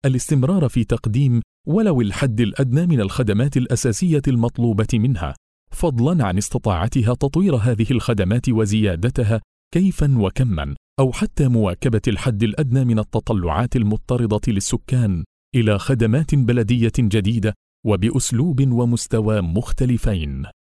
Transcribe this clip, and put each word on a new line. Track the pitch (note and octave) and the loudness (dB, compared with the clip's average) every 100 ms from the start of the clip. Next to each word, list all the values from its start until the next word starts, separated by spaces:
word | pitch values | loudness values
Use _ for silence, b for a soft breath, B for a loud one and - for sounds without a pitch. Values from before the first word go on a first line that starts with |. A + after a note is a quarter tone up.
| C3+ | 0
الاستمرار | B2+ - C#3+ C3 F#3+ C3 | -2 0 0 2 2 0
في | B2+ | 0
تقديم | A2+ A#2 A2+ A2 C#3 A#2+ - _ - | -2 -2 -2 0 2 0 -2 _ -2
ولو | F3 G#3+ C3+ | 0 2 2
الحد | G#2+ - C#3 G#2+ | 0 0 -2 0
الأدنى | A2 - C3+ C3+ F3 | -2 0 0 2 2
من | C#3+ | 2
الخدمات | G2 - A2 G#2 C#3 C#3 | 0 -2 0 0 0 0
الأساسية | A#2+ B2 B2+ G#2 F3+ D3 C#3 | 0 0 -2 0 0 0 2
المطلوبة | B2 A#2 - A#2+ G#2+ G#2+ | 0 0 0 0 0 0
منها، | A#2 A#2+ G#2+ D#2 - _ _ _ | 0 0 -2 -4 -10 _ _ _
فضلًا | - F3 A#2+ C3 F3 G#2 | -4 -2 2 2 2 0
عن | F2+ | 0
استطاعتها | - B2 A2+ F2 G#2 C3+ A2+ | -2 -4 -2 0 0 0 0
تطوير | B2 C#3+ D#3 G3 B2+ | 0 0 0 2 2
هذه | A2+ A2+ G#2+ | 0 0 0
الخدمات | A#2+ - A2 F#2 A#2 C3+ | 0 0 0 2 0 0
وزيادتها | A2 G#2 A2 G#2 E2+ A2+ C3 G#2+ A2+ - _ _ | 0 2 2 0 0 -2 0 0 -2 -4 _ _
كيفًا | E3+ F#3+ - D3 B2+ | 0 0 2 2 2
وكمًا، | G2 - B2+ E2+ C#2+ C2+ _ - | 0 0 -2 -2 -4 -8 _ 0
أو | C3 | 0
حتى | - A3 - C#3 | 0 -4 0 2
مواكبة | A#2 G2+ F2 C3+ A2+ - | 2 0 -2 -2 0 0
الحد | G#2+ C3+ G#2 | -2 -2 0
الأدنى | A2+ G#2+ C#3+ B2+ | -2 -2 0 0
من | B2 A2 | 2 0
التطلعات | G#2+ A2+ - A2 F2 D2+ B2 B2+ | 0 -4 -2 -2 0 -2 0 0
المضطردة | G#2 G#2+ - B2 A2+ G#2 - | 0 -2 -2 -2 0 0 0
للسكان | G2+ - B2 - B2+ A2+ F2 - _ _ | -2 -2 -6 -2 0 0 -2 -6 _ _
إلى | B2+ A2 G2+ | 0 2 0
خدمات | - C3 A2+ B2+ D#3+ | 0 0 2 2 2
بلدية | D3 A#2+ B2 G#2+ B2 A2+ - | 0 2 0 2 2 2 2
جديدة | A2+ A2 G2+ A#2 G#2+ - _ _ A2+ | 0 0 0 0 -2 -4 _ _ -2
وبأسلوب | G2 G#2 C3+ - A#2 E3 C3 C3+ | 0 0 0 -2 0 0 0 2
ومستوى | A#2+ A#2+ A#2 - A2+ G#2+ G#2+ | 2 0 0 -2 -2 0 0
مختلفين. | F2 F2+ - - B2+ A#2 - F#2+ D2+ C2+ C#2 - | 0 -2 -2 -2 0 0 0 -2 -4 -6 -10 -14